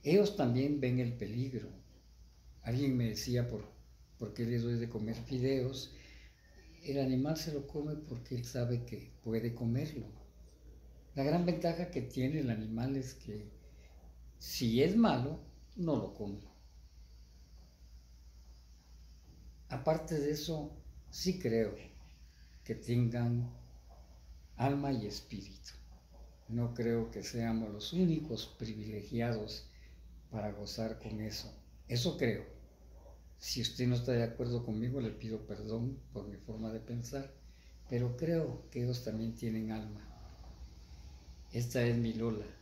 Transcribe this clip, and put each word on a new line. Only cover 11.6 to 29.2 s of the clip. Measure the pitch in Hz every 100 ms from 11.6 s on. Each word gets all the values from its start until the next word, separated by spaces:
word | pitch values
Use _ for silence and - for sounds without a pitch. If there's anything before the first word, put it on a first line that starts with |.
| 170 165 175
que | 135
tiene | 113 131 131 156
el | 131
animal | 110 110 113 131 139
es | 127 -
que | - 104 104 - - - - - - - - -
si | - - 120 117
es | 160 208
malo, | 226 123 135 160 - - - -
no | 170 131
lo | 95
come. | - 101 98 - - - - - - - - - - - - - - - - - - - - - - - - - - - - - - - - -
Aparte | 131 160 160 - 156
de | 143
eso, | 151 - 156 147 - - - -
sí | - 185 180
creo | 123 113 107 98 - - - - - - - -
que | - -
tengan | - 120 120 120 120 120 120 - - - - - - - - - - -
alma | 131 143 143
y | 127 104
espíritu. | - - 101 95 - - - - - - - - - -
No | 117 120
creo | 120 117 117 113
que | 107
seamos | - 117 117 113 107
los | 104 -
únicos | 170 180 156 151 117 - -
privilegiados | 113 107 107 104 95 117